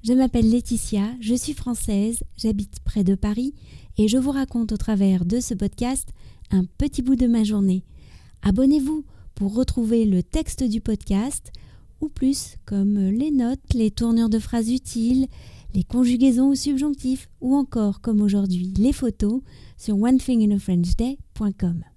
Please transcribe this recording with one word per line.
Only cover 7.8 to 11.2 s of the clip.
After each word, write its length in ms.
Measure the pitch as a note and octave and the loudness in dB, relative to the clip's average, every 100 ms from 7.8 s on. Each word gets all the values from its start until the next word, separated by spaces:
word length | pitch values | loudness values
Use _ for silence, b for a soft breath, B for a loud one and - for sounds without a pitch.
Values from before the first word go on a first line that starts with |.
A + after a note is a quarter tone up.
| - b b b b b | -2 b b b b b
Abonnez-vous 600 | G#3 G3 C4+ D4+ C4+ D#4 C#4+ b b - | 0 4 4 4 2 -2 -6 b b -6
pour 200 | G3 G#3+ | -4 0
retrouver 500 | C4 - A3+ A#3 A3 | -2 0 0 2 4
le 180 | F#3 | 2
texte 400 | F3+ D#4 D#4+ - | 0 -4 -4 -4
du 180 | B3+ G#3+ | -2 -2
podcast 720 | - G#3+ - G3 | -2 -4 -2 -2